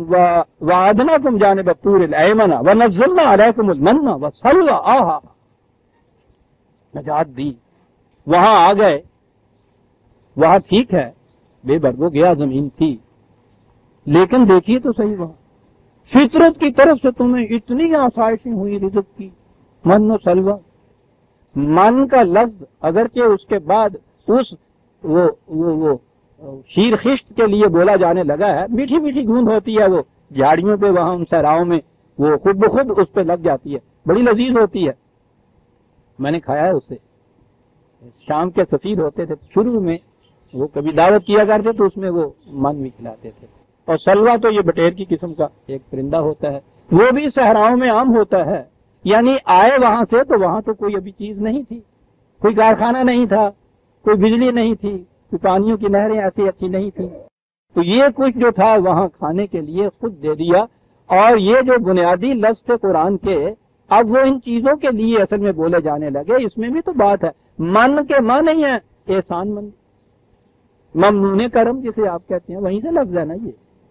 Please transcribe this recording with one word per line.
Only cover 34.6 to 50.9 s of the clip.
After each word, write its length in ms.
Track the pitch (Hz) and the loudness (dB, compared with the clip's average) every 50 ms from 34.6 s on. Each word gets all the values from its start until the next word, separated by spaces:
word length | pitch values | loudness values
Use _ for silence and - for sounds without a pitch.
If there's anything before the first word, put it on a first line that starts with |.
| 220 202 - 196 175 | 0 0 0 -2 -4
ہے، 60 | 139 123 - _ _ _ _ _ _ _ _ _ _ _ _ _ _ _ _ _ _ _ _ _ _ _ - | -4 -4 -6 _ _ _ _ _ _ _ _ _ _ _ _ _ _ _ _ _ _ _ _ _ _ _ -8
میں 120 | 135 143 | -6 -6
نے 100 | 156 170 | -6 -6
کھایا 240 | - - 135 147 156 | -6 -6 -4 -2 0
ہے 60 | 185 | 0
اسے۔ 240 | 185 139 - - 131 113 _ _ _ _ _ _ _ _ _ _ _ _ _ _ _ _ _ _ _ _ - 123 _ _ _ - | -2 -2 -4 -10 -14 -18 _ _ _ _ _ _ _ _ _ _ _ _ _ _ _ _ _ _ _ _ -20 -20 _ _ _ -6
شام 220 | 151 151 170 185 | -4 -4 -4 -2
کے 120 | 175 208 180 - | -2 -2 -2 -2
سفیر 300 | - 139 - 196 214 180 | -2 -6 -6 -6 -6 -4
ہوتے 260 | 160 147 - - 170 | -4 -4 -6 -8 -10
تھے، 80 | 156 156 - _ _ - | -10 -10 -12 _ _ -2
شروع 260 | 190 220 247 240 220 | -2 -2 0 -2 -2
میں 180 | 190 170 165 170 _ _ _ _ _ _ _ _ _ _ - | -2 -4 -4 -6 _ _ _ _ _ _ _ _ _ _ -10
وہ 120 | 131 139 | -8 -8
کبھی 260 | 151 - 143 143 156 156 | -6 -6 -6 -6 -4 0
دعوت 340 | 156 165 185 208 208 180 | 2 4 4 4 2 2
کیا 180 | - 202 214 208 | 0 0 2 2
کرتے 280 | 202 214 214 202 226 226 | 2 0 0 -2 -2 -2
تو 120 | 202 202 | 0 -2
اس 120 | 190 - | -2 -2
میں 140 | 196 190 185 | -4 -8 -6
وہ 200 | 170 175 156 139 - _ _ | -4 -4 -4 -6 -8 _ _
من 360 | 151 143 139 135 139 147 143 135 | -16 -10 -6 -4 -4 -4 -6 -10
بھی 80 | 127 | -12
کھلاتے 400 | 113 107 117 117 113 - - 110 | -14 -16 -18 -18 -18 -18 -20 -20
تھے۔ 160 | 107 _ - - _ _ _ _ _ _ _ | -20 _ -20 -20 _ _ _ _ _ _ _
اور 120 | - 190 | -6 -6
سلوہ 400 | 156 - 190 196 202 220 240 240 | -4 0 0 2 2 2 2 2
تو 160 | 233 226 226 220 | 2 0 0 0
یہ 80 | 208 | 0
بٹیر 300 | 190 165 160 170 165 175 | -2 -2 -2 0 -2 -2
کی 140 | 180 185 190 | -2 -4 -8
قسم 300 | 180 175 151 180 170 156 | -6 -6 -6 -6 -8 -8
کا 120 | 160 156 139 - _ _ | -6 -8 -8 -8 _ _
ایک 240 | - 135 135 - _ | -14 -14 -14 -14 _
پرندہ 260 | - 131 135 143 151 | -12 -10 -8 -6 -4
ہوتا 360 | 165 151 156 147 - - 147 139 | -4 -4 -4 -6 -6 -8 -8 -8
ہے، 80 | 139 - _ _ _ _ - 170 | -10 -14 _ _ _ _ 0 2
وہ 180 | 175 226 254 | 4 4 4
بھی 200 | 247 285 302 277 - | 2 0 -2 -4 -2
صحراؤں 420 | 277 247 214 226 214 208 226 247 | 0 2 2 2 4 2 2 2
میں 140 | 247 254 247 | 2 0 0
عام 260 | 214 220 254 262 226 | 0 0 0 2 2
ہوتا 300 | 226 208 - 202 185 160 | 0 0 0 0 -2 -2
ہے، 160 | 147 156 151 - - _ _ _ _ _ _ - | -2 -4 -6 -8 -12 _ _ _ _ _ _ -2
یعنی 320 | 180 208 226 240 254 269 262 - | 0 2 2 2 2 0 -2 0
آئے 260 | - 180 185 202 240 277 262 247 | 2 4 4 4 4 4 4 2
وہاں 220 | 233 208 240 233 - | 2 2 0 0 0
سے 140 | 226 240 277 | 0 0 0
تو 160 | 269 - 208 | 2 0 0
وہاں 200 | 190 175 170 220 | 0 0 -2 -4
تو 140 | 208 220 220 | -6 -6 -8
کوئی 220 | - 226 202 | -6 -6 -6